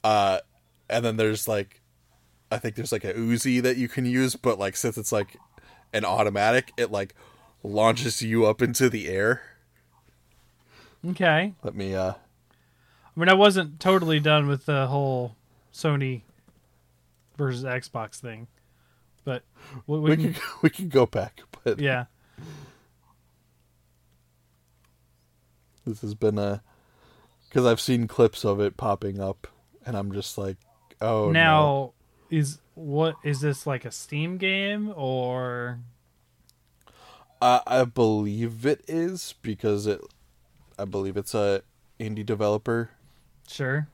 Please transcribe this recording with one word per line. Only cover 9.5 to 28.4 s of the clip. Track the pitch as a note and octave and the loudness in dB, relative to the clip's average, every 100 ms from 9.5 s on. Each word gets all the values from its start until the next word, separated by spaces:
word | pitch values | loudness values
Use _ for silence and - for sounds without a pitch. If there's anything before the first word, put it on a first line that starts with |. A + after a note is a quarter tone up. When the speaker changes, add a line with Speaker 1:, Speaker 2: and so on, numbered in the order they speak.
| _ _ _ _ _ _ _ _ _ _ _ _ - - _ E3+ | _ _ _ _ _ _ _ _ _ _ _ _ -20 -20 _ -8
Speaker 2:
Okay. | F3+ F3+ D#3 G3+ F#3 | 2 4 4 0 -6
Speaker 1:
Let | - | -10
me, | G#2+ F#2+ | -6 -4
uh, | F#2+ F#2 - _ _ _ _ _ _ _ _ _ | -2 -2 -4 _ _ _ _ _ _ _ _ _
Speaker 2:
I | - | 0
mean, | F3 | 6
I | |
wasn't | F#3+ G#3 F#3+ D#3 D#3 | 8 8 6 -2 -2
totally | F#3 F#3+ E3 D#3 | 2 4 4 2
done | D3+ D3+ C#3+ | 4 4 4
with | C#3 | -2
the | - C#3 C3 | 0 0 0
whole | C#3+ C#3 B2+ A#2+ - _ _ _ | 0 0 -2 -4 -12 _ _ _
Sony | - D#3+ C#3 C3+ B2 _ _ _ _ _ _ _ _ _ _ _ - | -4 -2 0 -2 -6 _ _ _ _ _ _ _ _ _ _ _ -6
versus | C#3 B2 | -4 -4
Xbox | C3 B2 - A#2 A2 | -4 -6 -6 -10 -10
thing, | - B2 A2 A#2 _ _ _ _ _ _ _ | -12 -16 -16 -18 _ _ _ _ _ _ _
but | - B2+ _ _ - C3 | -8 -8 _ _ -20 -16
we, | - D3+ | -4 0
we | D3+ | 2
Speaker 1:
We | D#3 | 4
Speaker 2:
can | E3 | 2
Speaker 1:
can, | - - | -4 -10
<laughs> | - | 0
we | D#3+ | 0
can | - F#3 | 0 2
go | C3+ | 4
back, | A#2+ G#2+ G2 - - - | 4 2 -6 -12 -20 -6
but | B2 G#2+ | -4 -2
Speaker 2:
Yeah. | C#3 B2+ A#2+ _ _ - D#3+ D3 C#3 _ _ _ _ _ _ _ _ _ _ _ _ _ _ _ _ _ _ _ _ _ _ _ _ _ _ _ _ _ _ _ | -2 -2 -6 _ _ -20 -20 -18 -20 _ _ _ _ _ _ _ _ _ _ _ _ _ _ _ _ _ _ _ _ _ _ _ _ _ _ _ _ _ _ _
Speaker 1:
this | - G#2 | -10 -8
has | G#2+ | -8
been | G#2 G#2+ G#2 | 0 0 0
a, | G2+ G2+ _ _ _ _ _ _ _ _ _ | -2 -4 _ _ _ _ _ _ _ _ _
'cause | C3 | 2
I've | B2 A#2 | 4 2
seen | - B2 A2+ | 0 0 0
clips | - A2+ - | 4 4 4